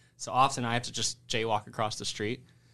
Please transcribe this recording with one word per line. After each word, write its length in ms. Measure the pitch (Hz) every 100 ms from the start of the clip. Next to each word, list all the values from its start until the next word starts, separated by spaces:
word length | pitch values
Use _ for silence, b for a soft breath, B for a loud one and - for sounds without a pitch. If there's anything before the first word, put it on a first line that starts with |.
| b b
So 140 | -
often 340 | 123 135 - 120
I 80 |
have 80 | 117
to 80 | 120
just 340 | 113 110 - -
jaywalk 400 | 117 113 107 -
across 300 | - 107 -
the 80 | -
street, 360 | - 107 127 - b b